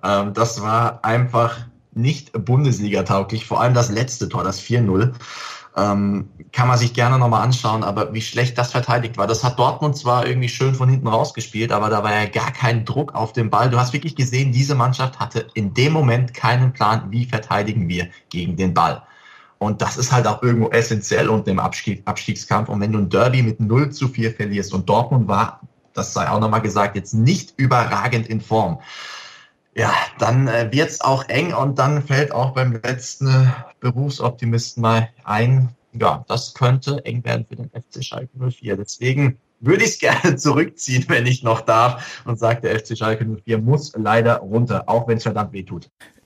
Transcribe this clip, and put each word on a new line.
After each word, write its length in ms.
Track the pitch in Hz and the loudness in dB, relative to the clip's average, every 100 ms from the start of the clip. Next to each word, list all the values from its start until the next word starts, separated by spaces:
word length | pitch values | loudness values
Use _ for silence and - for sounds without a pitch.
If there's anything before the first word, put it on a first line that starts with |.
| 92 | -2
Ähm, 280 | 101 101 | 0 0
das 280 | 101 110 104 | -2 -2 -2
war 420 | 107 113 117 - | -2 0 0 -2
einfach 540 | 110 117 123 117 117 - - - _ 113 | 0 2 2 2 0 -2 -14 -20 _ -2
nicht 360 | 127 165 - | 0 -2 -6
Bundesliga-tauglich, 1120 | - 98 127 143 98 104 98 - 101 - 113 - | -6 0 2 2 0 0 -2 0 -2 -2 -6 -4
vor 160 | - | 0
allem 140 | 123 123 | 2 4
das 160 | 101 | 2
letzte 360 | 104 123 - 95 | 0 -4 -4 -6
Tor, 160 | - | -4
das 160 | 92 - | -4 -6
vier 220 | - 120 | -2 0
null. 320 | 101 95 127 - - - - - - - | 2 2 0 -2 -12 -14 -14 -16 -8 -2
Ähm, 500 | 101 101 101 101 - - - | 0 2 0 -2 -6 -14 -6
kann 160 | - 123 | 0 2
man 120 | 123 | 4
sich 160 | 120 - | 2 2
gerne 240 | 120 131 | 2 4
nochmal 240 | 120 110 | 4 2
anschauen, 400 | 117 127 113 110 | 2 0 0 -2
aber 320 | 95 101 101 110 | -2 -2 -2 -4
wie 60 | |
schlecht 360 | - 120 127 - | -4 -2 0 0
das 140 | 123 | -2
verteidigt 440 | 127 127 120 113 98 | -2 0 0 -2 -2
war. 100 | 101 | 0
Das 160 | 113 | 0
hat 160 | 127 123 | 0 2
Dortmund 360 | 127 - 151 131 | 2 2 -2 0
zwar 300 | 123 123 120 | 0 0 2
irgendwie 240 | 127 123 | 0 -2
schön 240 | - 135 | 0 0
von 160 | 131 127 | 2 4
hinten 160 | 131 120 | 2 2
rausgespielt, 680 | 113 110 - - 107 113 | 0 0 -6 -8 -4 -2
aber 180 | 107 107 | 0 0
da 140 | 110 | 0
war 80 | 107 | 0
ja 140 | 107 104 | 0 0
gar 260 | 123 117 | -2 -4
kein 320 | - 120 117 | -2 0 0
Druck 300 | 117 - - | 0 -4 -4
auf 180 | - 110 | -4 -4
dem 180 | - 110 | -2 0
Ball. 180 | 107 123 | 2 2
Du 80 | 120 | 2
hast 160 | 127 | 2
wirklich 220 | 147 160 - | -2 -4 -2
gesehen, 360 | 127 127 135 | 0 0 2
diese 220 | 123 139 | 2 2
Mannschaft 460 | 135 123 127 131 - | 2 2 0 -2 -4
hatte 260 | 98 113 - | -6 -6 -6
in 220 | - 98 123 | -4 -2 2
dem 180 | 143 | 2
Moment 400 | 160 131 120 127 | 4 4 2 0
keinen 400 | - 113 123 131 | -2 0 2 2
Plan, 380 | - 107 110 95 | 2 0 0 -2
wie 140 | 117 120 | -4 -2
verteidigen 640 | 107 - 101 104 101 85 | -4 -2 -2 -2 -2 -2
wir 200 | 90 87 - _ | -2 -6 -10 _
gegen 240 | 87 87 82 | -6 -4 -2
den 180 | 92 | 0
Ball. 300 | 87 82 67 - - - - - _ | 2 0 -2 -12 -20 -20 -20 -20 _
Und 240 | 104 98 | -4 -2
das 140 | 82 - | -4 -4
ist 140 | 127 | 0
halt 140 | 127 113 | 2 2
auch 160 | 104 | 0
irgendwo 280 | 123 113 110 | 0 2 2
essentiell 600 | 117 113 107 - 101 110 | 2 2 -2 0 0 2
unten 220 | 107 98 | 0 0
im 80 | 95 | 0
Abstieg-, 420 | - - - 95 - | -2 -4 -6 -4 -6
Abstiegskampf. 640 | 104 - 98 - 104 113 | -6 -6 -6 -2 -2 0
Und 120 | 104 | -2
wenn 100 | 104 | 0
du 60 | 107 | 0
ein 120 | 92 | 2
Derby 340 | 95 123 131 | 2 4 4
mit 160 | 117 110 | 2 0
null 320 | 107 120 147 | 2 2 0
zu 160 | - 127 | -2 -4
vier 260 | 117 113 | -2 -4
verlierst 400 | 110 104 101 95 | -4 -4 -4 -4
und 160 | 95 90 | -4 0
Dortmund 380 | 104 127 127 98 | 0 2 2 2
war, 340 | 101 113 - - _ _ | 0 -2 -6 -20 _ _
das 180 | - 92 | -8 -6
sei 160 | 92 87 | -4 -2
auch 120 | 104 | 0
nochmal 240 | 110 107 | 2 0
gesagt, 320 | 104 101 101 101 | 0 0 0 -2
jetzt 180 | - | -4
nicht 400 | 110 120 190 - - | 2 4 2 -2 -2
überragend 680 | 127 123 120 101 120 117 113 | 2 2 2 -2 -2 -2 -2
in 160 | 110 | -6
Form, 380 | - 113 101 160 - - - - - - - _ _ - | 0 0 0 -2 -10 -18 -16 -18 -20 -20 -20 _ _ -4
ja, 160 | - - - - | -2 0 -4 -2
dann, 280 | 104 127 131 | 2 2 2
äh, 220 | 117 113 | 0 0
wird's 300 | 131 160 - | 0 0 0
auch 260 | - 135 - | 0 0 0
eng 220 | 127 170 | -2 -2
und 280 | 113 135 139 | 0 0 0
dann 240 | 135 147 | 2 0
fällt 280 | - 139 147 | 0 0 0
auch 200 | - 131 | 0 -2
beim 280 | 131 127 117 | 0 0 0
letzten, 420 | 123 123 - - 135 | -4 -6 -8 -4 2
äh, 200 | 131 127 127 - - | 6 6 4 -6 -6
Berufsoptimisten 1040 | 123 120 143 135 135 - 117 117 - - | -2 -2 -2 -2 -4 -2 0 0 -2 -2
mal 260 | 113 113 113 _ | 2 2 0 _
ein, 460 | - 107 120 135 123 - _ | -4 0 4 4 2 -2 _
ja, 300 | 117 - 76 - | -2 -2 -2 -4
das 260 | 131 - | -6 -6
könnte 500 | - 123 131 139 139 117 | 0 2 2 0 -6 -4
eng 200 | 117 117 | -6 -2
werden 180 | 117 113 | -4 -4
für 60 | 117 | -12
den 180 | 120 | -12
F 100 | 123 - | -14 -14
C 140 | 127 | -12
Schalke 260 | 127 117 127 127 | -10 -10 -12 -6
null 140 | 127 | -6
vier. 260 | - 117 98 | -6 -6 -6
Deswegen 600 | 101 - 123 135 135 - _ _ | -6 -4 -2 2 2 0 _ _
würde 220 | 120 196 | 2 4
ich's 140 | 220 - | 2 2
<laughs> 0 | |
gerne 360 | 143 127 180 131 | 0 2 2 2
zurückziehen, 720 | 147 135 165 - - 127 - | 2 2 0 -4 -2 -2 2
wenn 180 | 120 123 | 2 2
ich 160 | 123 | 2
noch 200 | 117 113 | 0 0
darf, 600 | - 113 127 127 - - | 2 4 4 0 -10 -12
und 140 | - 117 | -8 -2
sag, 240 | 113 120 | 0 0
der 140 | 120 107 | 0 -2
F 80 | |
C 120 | - 113 | -4 -4
Schalke 300 | 110 110 113 | -2 -2 -4
null 160 | 107 | -6
vier 140 | - 110 | -2 0
muss 360 | 113 147 - 113 | 2 2 0 -4
leider 400 | 107 113 117 110 | 2 4 4 2
runter, 480 | 95 113 123 95 - | 0 0 0 -2 0
auch 220 | 113 117 | 0 0
wenn's 160 | 113 | -2
verdammt 300 | 117 104 101 | -2 -4 -4
weh 100 | 95 | -8
tut. 260 | 92 85 - _ - _ | -12 -14 -14 _ -20 _